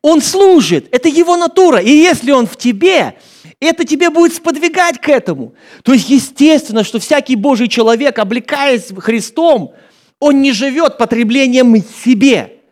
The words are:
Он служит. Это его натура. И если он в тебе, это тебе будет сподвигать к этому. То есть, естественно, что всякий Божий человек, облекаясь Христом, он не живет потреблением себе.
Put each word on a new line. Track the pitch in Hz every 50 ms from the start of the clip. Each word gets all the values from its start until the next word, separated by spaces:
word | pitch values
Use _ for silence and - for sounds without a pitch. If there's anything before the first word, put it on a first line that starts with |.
Он | - 294 330 311 240
служит. | - - 381 392 392 370 320 214 156 175 - - - -
Это | 247 254 330
его | 277 320 339 330 349
натура. | 349 339 339 339 - 381 349 277 208
И | 180 220
если | 285 302 320 359 320 - - 240 285
он | 254 233
в | 180 -
тебе, | - - 247 240 196 330 370 381 311 185 - - _ _ _ _ _ _ 160 _ _
это | 262 320 330 330 330
тебе | - 302 277 349 339
будет | 302 330 339 339 330
сподвигать | - - 330 311 302 311 339 320 370 359 339 311 -
к | - -
этому. | 294 247 - - 165 135 120 110 _ _ _ - - - _
То | - 269
есть, | 240 - 175
естественно, | 269 269 - - - - 285 311 311 294 311 - 214 226 208
что | - - 233
всякий | - - 311 285 - - 254
Божий | 214 196 285 269 208 240 226
человек, | - 240 226 220 233 226 277 277 - -
облекаясь | 214 190 226 247 - - 294 285 277 285 254 226 - - 190
Христом, | 190 - 214 226 226 - - _ - 330 339 302 233 156 - _ _ _ _ _ _ _ _ _ _
он | 277 294 285 277
не | 269 277 254
живет | 196 262 277 254 302 339 277 -
потреблением | - 240 - 240 233 240 214 233 277 269 254 247 262 262 247 226 220 175 - - - -
себе. | 233 254 202 233 277 247 170 110 92 - _ _ _